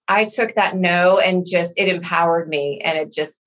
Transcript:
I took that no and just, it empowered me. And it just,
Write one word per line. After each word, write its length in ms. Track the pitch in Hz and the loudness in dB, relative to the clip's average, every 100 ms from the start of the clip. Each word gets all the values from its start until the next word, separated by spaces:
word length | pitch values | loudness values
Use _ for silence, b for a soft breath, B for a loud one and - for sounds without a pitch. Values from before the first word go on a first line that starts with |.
| - | -2
I 180 | 196 214 | 0 0
took 280 | - 226 | -2 -2
that 220 | 220 190 185 | 0 0 0
no 420 | 175 175 180 196 | 0 4 4 4
and 280 | 185 185 175 | 4 0 0
just, 320 | 180 170 - | -2 -2 -2
it 100 | 185 | 0
empowered 600 | 175 175 170 170 170 160 | -2 -2 0 2 0 -2
me. 320 | 147 143 139 | -4 -4 -4
And 140 | - 156 | -4 -4
it 140 | 156 | -4
just, 280 | - 151 - | -6 -8 -8